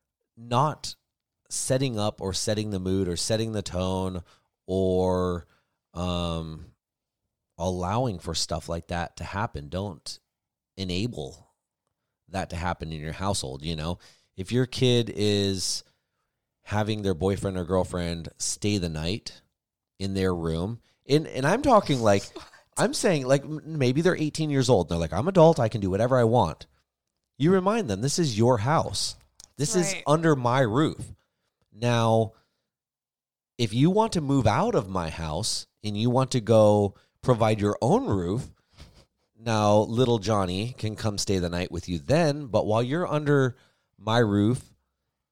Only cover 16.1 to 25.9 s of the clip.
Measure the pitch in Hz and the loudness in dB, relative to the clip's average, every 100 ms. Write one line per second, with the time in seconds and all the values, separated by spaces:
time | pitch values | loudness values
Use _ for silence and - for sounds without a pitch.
16.1 | _ _ _ _ _ - 104 104 107 98 | _ _ _ _ _ -6 -2 -2 -2 -2
17.1 | 80 95 98 98 92 85 92 90 90 87 | 0 0 0 -2 -4 0 0 0 -4 -4
18.1 | 85 80 - - - 104 104 85 78 82 | -6 -10 -8 -8 -4 -2 0 -2 -4 -4
19.1 | 110 - - _ _ _ _ _ - 98 | -6 -10 -20 _ _ _ _ _ -10 -6
20.1 | 95 92 87 82 82 95 117 _ _ - | -2 0 0 -2 -2 -4 -8 _ _ 0
21.1 | 143 - - 139 226 302 220 175 131 110 | 0 0 -2 0 0 4 4 4 2 4
22.1 | 101 - - - - _ - 233 - 226 | 4 0 -14 -20 -20 _ -2 0 2 0
23.1 | 156 127 143 139 151 151 156 127 131 175 | 2 2 0 0 -10 -6 0 2 4 2
24.1 | - 151 - 156 139 123 104 82 85 82 | 2 -2 -2 0 2 4 4 4 -2 -2
25.1 | 87 156 190 160 160 113 113 95 | -2 2 6 6 6 0 0 0